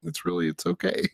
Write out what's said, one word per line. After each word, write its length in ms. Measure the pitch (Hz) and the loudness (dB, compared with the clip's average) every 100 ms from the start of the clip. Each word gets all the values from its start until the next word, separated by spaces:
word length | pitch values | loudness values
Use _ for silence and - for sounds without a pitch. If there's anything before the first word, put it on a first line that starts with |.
It's 220 | - 156 | -6 -4
really, 240 | - 180 - | -2 2 0
it's 180 | - - | 0 -2
okay. 420 | 180 190 - - | 0 2 2 -2